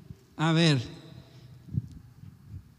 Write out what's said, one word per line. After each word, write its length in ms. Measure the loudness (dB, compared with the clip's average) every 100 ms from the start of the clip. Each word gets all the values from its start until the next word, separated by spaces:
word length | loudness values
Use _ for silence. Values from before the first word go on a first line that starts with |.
| -20 -20 _ -2
A 140 | 2
ver. 280 | 4 4 4 0 -10 -18 -20 -20 -20 -20 -20 -6 -6 -6 -14 -20 -20 -20 -20 -20 -20 -20